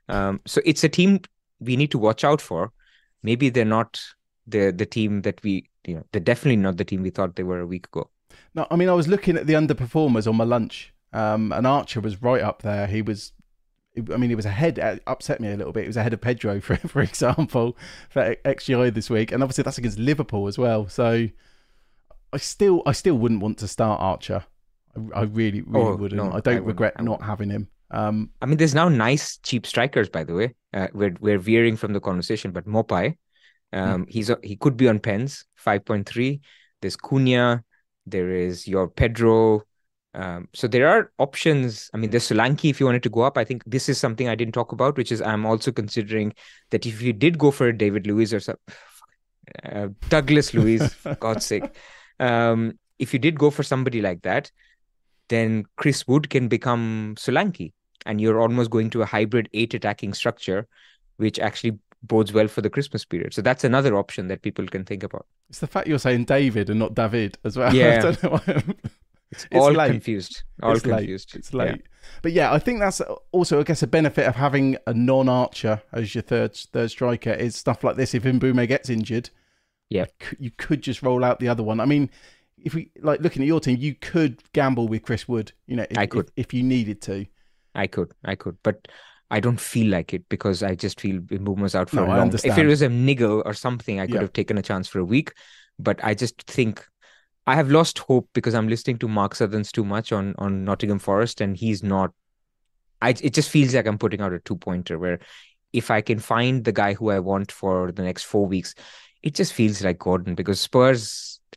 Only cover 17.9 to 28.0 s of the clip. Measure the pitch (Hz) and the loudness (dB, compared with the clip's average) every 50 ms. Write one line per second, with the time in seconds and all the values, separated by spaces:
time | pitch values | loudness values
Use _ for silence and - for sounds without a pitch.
17.9 | - - - - - 139 120 92 120 - - 139 135 - - - 131 120 123 123 | -20 -20 -20 -6 -2 0 0 0 -2 -2 -2 -2 -2 -2 -2 0 2 4 4 2
18.9 | 110 110 104 - 120 110 110 110 - 120 135 131 131 - 135 135 135 - 120 117 | 2 0 -2 0 0 0 0 0 0 0 0 0 0 -2 -2 -2 -4 -4 -4 -4
19.9 | 101 104 113 131 151 143 135 - - 104 101 101 101 - 123 120 113 110 107 92 | -4 -2 0 0 0 0 -2 -4 -4 -4 -4 -4 -2 0 0 2 2 0 -2 -2
20.9 | - - 120 117 117 117 117 110 - - _ _ _ _ _ _ _ _ _ _ | -2 0 2 2 2 2 0 -2 -4 -10 _ _ _ _ _ _ _ _ _ _
21.9 | _ _ _ _ - - - _ - 147 - - - - 208 202 185 170 - 143 | _ _ _ _ -20 -20 -14 _ -8 -8 -6 -8 0 2 4 6 6 4 4 2
22.9 | 131 - - 190 165 120 110 120 113 104 95 107 110 - 110 101 - - 120 110 | 0 2 2 2 2 4 2 2 2 0 0 -2 -4 -6 -8 -8 -2 0 0 0
23.9 | 107 - - 95 87 - - - 95 95 - - _ _ _ _ _ _ _ _ | 0 0 0 -2 -2 -4 -4 -6 -6 -6 -6 -8 _ _ _ _ _ _ _ _
24.9 | _ - 110 110 - - 110 107 104 113 113 107 98 104 - - 110 107 113 107 | _ -12 -10 -6 -2 -2 -2 -2 0 0 0 0 0 -2 -6 0 2 4 4 4
25.9 | 98 95 101 98 98 104 104 95 90 104 - 127 123 117 92 107 104 90 113 107 | 2 0 -2 -4 -2 -2 -2 -2 -2 0 0 2 0 2 0 -2 -2 0 0 0
26.9 | - - 113 117 107 - - 107 107 - 104 101 101 107 104 - _ _ _ _ | 0 -2 -2 -4 -4 -4 -4 -6 -6 -6 -4 -6 -6 -6 -8 -10 _ _ _ _
27.9 | - 110 | -6 -4